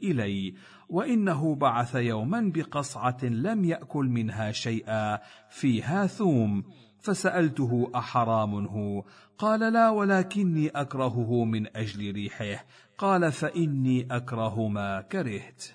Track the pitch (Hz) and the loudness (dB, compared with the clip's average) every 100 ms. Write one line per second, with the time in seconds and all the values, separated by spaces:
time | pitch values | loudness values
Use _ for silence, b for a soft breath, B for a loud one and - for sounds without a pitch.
0 | 202 135 101 98 95 B B B B 170 | -2 0 0 -2 -6 B B B B -4
1 | 269 226 196 143 156 139 139 117 123 131 | 0 2 2 0 0 2 2 2 0 0
2 | 120 110 120 233 208 160 151 147 139 - | 0 0 0 0 0 -2 -4 -6 -6 -4
3 | 127 127 123 117 180 220 175 165 - 147 | -4 -2 -2 0 0 0 0 0 -4 -2
4 | 131 117 110 101 107 107 120 113 - 110 | 0 0 -2 -2 -4 -4 -4 -4 -2 -2
5 | 107 107 B B B - 139 113 123 185 | 0 -4 B B B -2 2 2 0 0
6 | 190 - 190 131 107 101 - B B B | 0 2 2 4 4 0 -4 B B B
7 | - 190 190 180 156 143 123 120 120 123 | -4 0 0 2 2 2 0 2 0 -2
8 | 113 127 113 110 107 101 98 107 104 101 | 0 0 2 2 2 -2 -4 -4 -4 -6
9 | - B B - 208 220 226 226 226 208 | -8 B B -4 0 2 2 4 4 4
10 | 202 190 185 202 185 160 151 143 139 131 | 4 4 2 0 2 2 0 0 -4 -2
11 | 127 117 113 120 113 110 107 110 107 101 | 0 0 2 2 2 0 -4 -4 -6 -6
12 | 104 101 101 - 104 98 - B B - | -6 -4 -6 -6 -8 -8 -12 B B -2
13 | 196 185 165 135 151 170 160 139 131 127 | 2 4 2 0 -2 0 0 2 2 2
14 | 123 123 123 113 113 107 110 104 101 95 | 0 -6 -4 -2 -2 0 -2 -2 -2 -4
15 | 92 190 131 98 - - - | -4 -4 -4 -6 -10 -18 -18